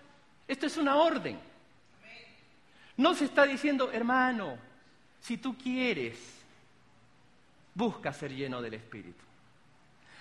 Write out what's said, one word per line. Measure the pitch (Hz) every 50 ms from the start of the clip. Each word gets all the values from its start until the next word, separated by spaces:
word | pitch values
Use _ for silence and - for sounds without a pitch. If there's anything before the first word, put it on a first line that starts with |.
| - - - - - _ _ _ - -
Esto | 262 262 -
es | 294 -
una | 320 302 277 277
orden. | 294 320 330 320 262 175 143 107 - - - - - - - _ _ _ _ _ - - - - - - - - - - - - - - - - - - - -
No | - 262 330 359
se | - 294
está | 262 - - 285
diciendo, | 277 277 247 - 294 285 262 262 240 -
"Hermano, | 226 233 233 254 262 254 254 254 226 196 156 127 113 - - - - - - - - - - _ -
si | - - 240
tú | 226 - 269 233
quieres, | - - 254 247 254 254 247 208 151 123 113 117 - - - - - - - - - - - - - - - - - - - - - - - _ _ _ _ - - - - -
busca | 175 233 233 - - - 151 135
ser | - 151 139 135
lleno | 131 139 135 127 123
del | 120 113 110
Espíritu". | 110 113 - - 110 87 87 87 - - - - - - - - - _ - - - - - - - - - - -